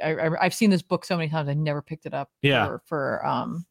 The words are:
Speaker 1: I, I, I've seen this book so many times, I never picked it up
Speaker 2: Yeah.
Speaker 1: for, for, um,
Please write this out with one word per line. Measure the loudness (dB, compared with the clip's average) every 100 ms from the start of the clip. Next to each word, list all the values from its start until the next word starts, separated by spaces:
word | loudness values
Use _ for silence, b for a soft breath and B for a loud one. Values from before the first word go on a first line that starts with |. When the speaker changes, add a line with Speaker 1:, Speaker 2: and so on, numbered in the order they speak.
Speaker 1:
I, | -2
I, | 0 0 2
I've | 0
seen | 4 4
this | 4
book | 2 -4
so | -2 -2
many | -2
times, | -2 -2
I |
never | 0 0 -2
picked | -6 -12
it | -8
up | -10 -10 _
Speaker 2:
Yeah. | 2 4 2
Speaker 1:
for, | -2
for, | -6 -4 -2 -2 -2
um, | -2 -4 -8 -10